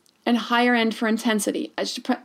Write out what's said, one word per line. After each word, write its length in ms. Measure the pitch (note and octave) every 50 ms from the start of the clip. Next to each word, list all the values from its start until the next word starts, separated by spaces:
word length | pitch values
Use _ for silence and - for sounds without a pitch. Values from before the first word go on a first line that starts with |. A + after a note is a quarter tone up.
| _ _ _ _ _
and 100 | A#3+ A#3+
higher 380 | A3+ G#3+ - A#3+ A#3 B3 B3 B3
end 180 | A#3 A3+ A3+ A3
for 140 | - A#3+
intensity. 640 | G#3+ A3 A3+ - A#3+ G#3+ G#3+ G3+ G3+ - - - - -
Uh, 100 | - G3+
she 160 | - - -
pr-, 120 | - - A#3+ -